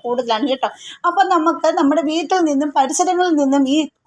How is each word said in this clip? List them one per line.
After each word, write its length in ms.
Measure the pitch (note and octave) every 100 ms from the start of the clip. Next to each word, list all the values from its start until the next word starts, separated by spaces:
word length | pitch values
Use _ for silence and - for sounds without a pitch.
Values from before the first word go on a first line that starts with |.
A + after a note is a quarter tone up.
കൂടുതലാണ് 500 | A#3+ A#3+ A#3 A3 C4
കേട്ടോ. 200 | B3+ A3 - - - F4
അപ്പം 160 | F4+ F#4 F4
നമുക്ക് 360 | D#4 - D#4+ F4
നമ്മുടെ 240 | C#4+ D#4 D4+
വീട്ടിൽ 320 | D#4+ D#4+ F#4+ D#4+
നിന്നും 220 | C#4 D4+ D4
പരിസരങ്ങളിൽ 540 | C4+ D4+ F4+ F4+ F4+ D4+
നിന്നും 240 | C#4 C#4 C4 D4
ഈ 20 | D4 _